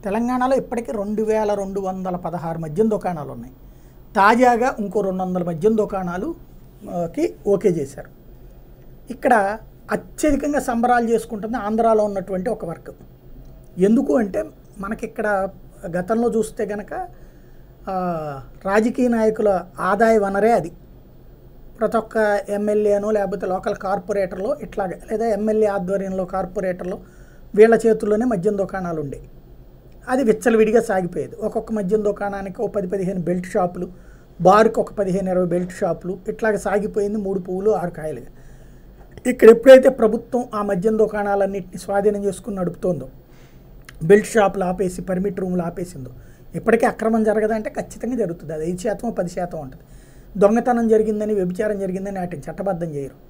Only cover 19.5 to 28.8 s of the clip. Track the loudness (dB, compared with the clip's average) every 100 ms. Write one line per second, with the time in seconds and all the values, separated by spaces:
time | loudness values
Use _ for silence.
19.5 | 2 -2 -6 -2 4 4 4 4 2 4
20.5 | 2 0 -12 -20 -20 -20 -20 -20 -20 -20
21.5 | -20 -20 -6 -2 -2 -2 0 0 0 -2
22.5 | -4 0 0 2 0 0 0 -2 -4 -4
23.5 | -4 -4 -6 -4 -4 -2 -4 -2 -4 -6
24.5 | -6 -8 -6 -6 -8 -8 -4 -2 -2 0
25.5 | 2 2 0 -2 -4 -2 -4 -4 -4 -6
26.5 | -4 -4 -4 -6 -10 -12 -20 -20 -20 -8
27.5 | 6 6 8 4 0 0 0 0 0 -2
28.5 | -2 -4 -4